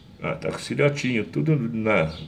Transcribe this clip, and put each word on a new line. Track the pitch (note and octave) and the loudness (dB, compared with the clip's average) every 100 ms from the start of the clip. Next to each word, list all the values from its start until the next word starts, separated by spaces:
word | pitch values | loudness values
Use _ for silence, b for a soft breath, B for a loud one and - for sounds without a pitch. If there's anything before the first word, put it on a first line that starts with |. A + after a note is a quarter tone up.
| - - | -20 -10
Ah, | E2+ - | -6 -4
tá | D#2+ | -4
com | - | -6
filhotinho, | - B2+ C#3+ C#3+ C3 A#2 G2+ | -4 2 2 2 -2 -2 -2
tudo | D3 D3+ D3 | 0 2 2
na, | A2+ A2+ G#2+ G2+ D#2 - | 0 -2 2 4 2 -4